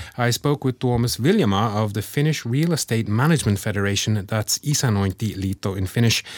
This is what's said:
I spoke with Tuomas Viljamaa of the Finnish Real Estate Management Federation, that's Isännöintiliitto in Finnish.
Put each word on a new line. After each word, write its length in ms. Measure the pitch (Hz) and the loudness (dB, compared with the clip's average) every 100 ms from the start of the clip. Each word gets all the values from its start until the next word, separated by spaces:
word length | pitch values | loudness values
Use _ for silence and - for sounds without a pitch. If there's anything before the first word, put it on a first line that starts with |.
| - - | -12 -2
I 100 | 120 | 0
spoke 340 | 117 147 147 | 0 0 0
with 140 | 131 123 | -2 -2
Tuomas 400 | 127 120 117 - | 0 0 0 0
Viljamaa 580 | 127 214 120 98 113 104 | 2 4 4 2 2 0
of 200 | 110 104 | -2 -2
the 80 | |
Finnish 420 | - - 151 147 117 | -4 0 0 0 -2
Real 260 | 127 165 | 0 0
Estate 360 | 160 - 113 101 | 0 0 -2 0
Management 500 | 107 147 156 110 98 | 2 4 4 2 0
Federation, 680 | - 104 98 101 - 107 92 | -2 -2 -2 0 0 -2 -2
that's 320 | 110 107 - | -4 -2 -4
Isännöintiliitto 1160 | 143 147 127 101 98 - 110 90 95 95 107 95 | -2 0 2 2 0 -2 -6 -4 -4 -4 -4 -4
in 120 | 95 | -2
Finnish. 360 | - 117 - - | 2 2 2 -4